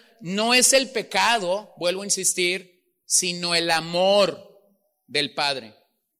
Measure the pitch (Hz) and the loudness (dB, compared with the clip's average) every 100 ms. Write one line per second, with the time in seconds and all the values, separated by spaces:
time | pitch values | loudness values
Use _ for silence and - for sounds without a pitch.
0 | _ _ 165 196 226 247 240 269 262 247 | _ _ -6 -2 2 4 4 2 0 -6
1 | - 190 202 233 180 196 214 - 175 185 | -4 0 2 0 0 -4 -6 -6 -4 -4
2 | 202 196 175 - 180 180 180 _ _ _ | -4 -2 -2 0 0 -2 -8 _ _ _
3 | - - 180 175 175 170 170 165 165 170 | -2 -2 0 -4 -2 -2 0 -2 0 0
4 | 190 202 185 - - - _ _ _ _ | 4 4 4 0 -16 -20 _ _ _ _
5 | _ 131 143 143 147 135 110 101 _ _ | _ -4 -4 -2 -2 -4 -10 -20 _ _
6 | _ | _